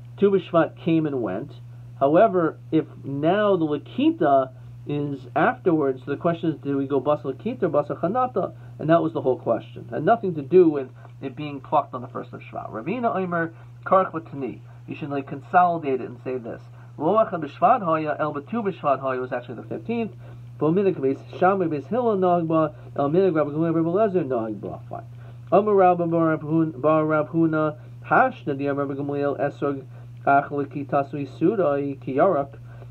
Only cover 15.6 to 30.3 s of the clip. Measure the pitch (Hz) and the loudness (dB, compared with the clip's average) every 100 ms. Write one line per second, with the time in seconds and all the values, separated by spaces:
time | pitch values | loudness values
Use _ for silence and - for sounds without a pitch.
15.6 | 180 170 139 127 123 120 131 127 113 - | 4 2 -2 -4 -4 -10 -8 -6 -8 -12
16.6 | - - - - 151 214 170 180 147 - | -16 -20 -20 -4 2 2 2 -2 -8 0
17.6 | 175 247 180 160 151 - 151 143 - 233 | 4 4 2 -2 -2 -4 -4 -4 -6 -4
18.6 | 202 165 151 131 135 127 127 127 120 113 | -4 -2 0 0 0 -4 -4 -6 -8 -14
19.6 | 117 113 - 233 220 - - - - - | -10 -10 -6 -4 -4 -8 -18 -18 -18 -2
20.6 | 147 175 196 156 135 135 - - 175 196 | 0 2 2 0 -2 -2 -8 0 2 2
21.6 | 165 147 120 233 240 202 185 175 160 160 | 0 -4 -4 -2 0 2 2 2 2 2
22.6 | 156 - - - 139 165 190 160 143 147 | 0 -4 -12 -4 0 4 4 2 0 0
23.6 | 165 160 165 180 220 185 147 127 113 104 | 0 2 2 2 2 2 0 -2 -2 -6
24.6 | 92 76 - - - - - - - 180 | -8 -10 -12 -14 -14 -18 -18 -18 2 2
25.6 | 214 202 180 175 170 165 165 156 147 160 | 4 6 6 6 2 2 2 0 0 2
26.6 | 160 123 147 156 156 156 151 165 165 156 | 2 0 2 4 4 0 0 2 2 2
27.6 | 156 151 - - - 165 254 - - 135 | -2 -4 -16 -18 0 4 4 0 -6 -4
28.6 | 143 139 139 135 143 143 143 135 139 - | -2 -2 -4 -4 -4 -2 -2 0 -4 -2
29.6 | 143 139 135 - - - - | -4 -4 -10 -18 -18 -4 4